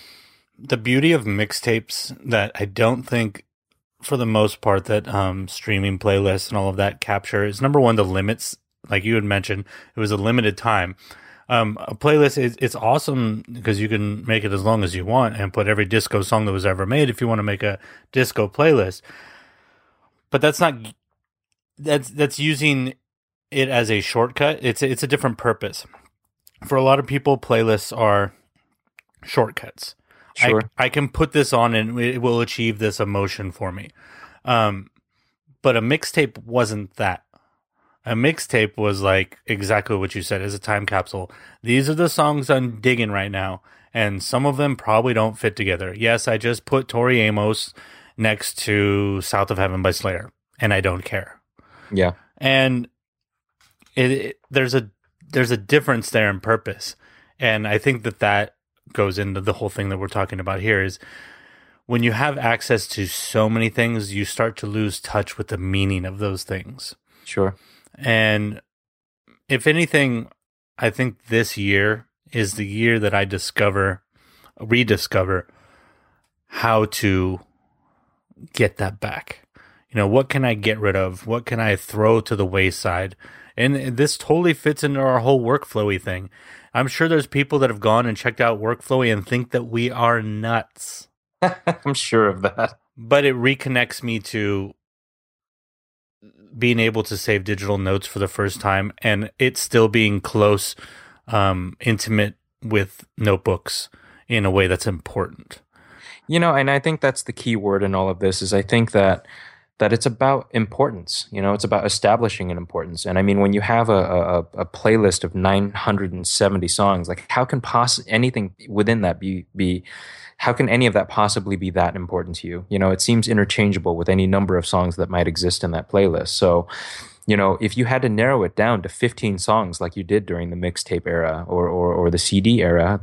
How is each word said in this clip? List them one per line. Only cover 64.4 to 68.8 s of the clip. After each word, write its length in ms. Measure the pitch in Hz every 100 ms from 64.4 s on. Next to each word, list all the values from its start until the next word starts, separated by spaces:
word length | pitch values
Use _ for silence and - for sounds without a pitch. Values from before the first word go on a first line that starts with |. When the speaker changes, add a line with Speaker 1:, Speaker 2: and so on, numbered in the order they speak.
| 113 110
Speaker 1:
to 100 | 107
lose 320 | 104 107 -
touch 380 | - 107 104 -
with 100 | -
the 100 | 98
meaning 460 | 95 95 98 95
of 160 | 92 98
those 240 | 104 92
things. 520 | - 95 90 120 - - _ _
Speaker 2:
Sure. 320 | - - 98 95 _ _ _ -
Speaker 1:
And 640 | 135 113 110 107 104 104 - _